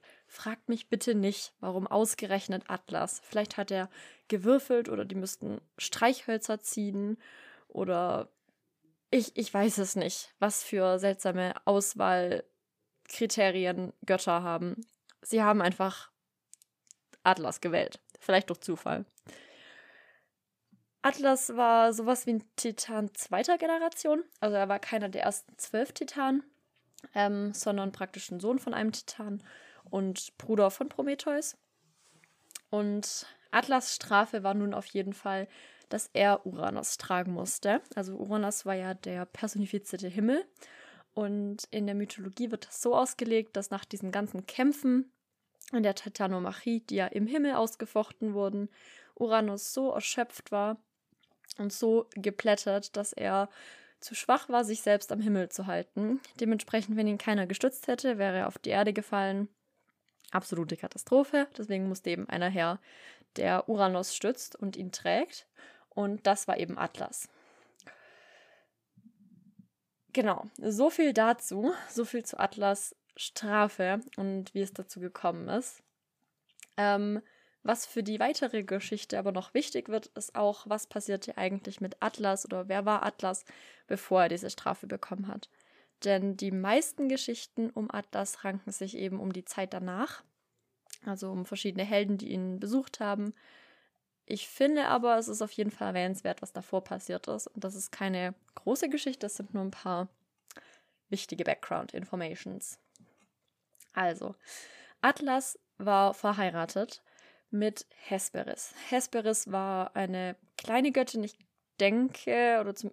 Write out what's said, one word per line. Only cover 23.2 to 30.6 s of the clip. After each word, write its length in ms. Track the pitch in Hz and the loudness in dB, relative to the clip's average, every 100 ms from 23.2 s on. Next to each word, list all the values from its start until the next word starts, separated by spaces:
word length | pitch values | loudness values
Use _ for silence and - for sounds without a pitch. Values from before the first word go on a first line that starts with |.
| - 185 254 349 | -2 0 4 4
Generation. 680 | 330 330 330 330 311 302 349 - | 4 2 0 0 2 2 0 -2
Also 160 | 214 202 | 2 2
er 120 | 196 | 2
war 120 | 202 | 0
keiner 280 | - 226 202 | 0 -2 -2
der 140 | 196 | 0
ersten 340 | - 202 - - | 0 -2 -8 -12
zwölf 360 | - 220 277 | -4 -2 -2
Titanen, 500 | - 311 285 269 269 - _ _ _ _ - - | -2 -6 -2 2 2 -2 _ _ _ _ -20 -6
ähm, 400 | 208 202 202 208 | 2 2 2 -2
sondern 380 | 208 214 202 196 | -2 -2 0 -2
praktisch 400 | - 190 185 - | -4 -8 -8 -10
ein 80 | 180 | -4
Sohn 180 | 202 254 | 0 0
von 160 | - | 0
einem 160 | - 220 | -2 -2
Titan 500 | 214 - - 208 202 - - - - - | -2 -8 -10 -8 -8 -10 -20 -20 -20 -6
und 480 | 196 190 185 - - | -2 -2 -2 -8 -10
Bruder 360 | - 214 | 0 4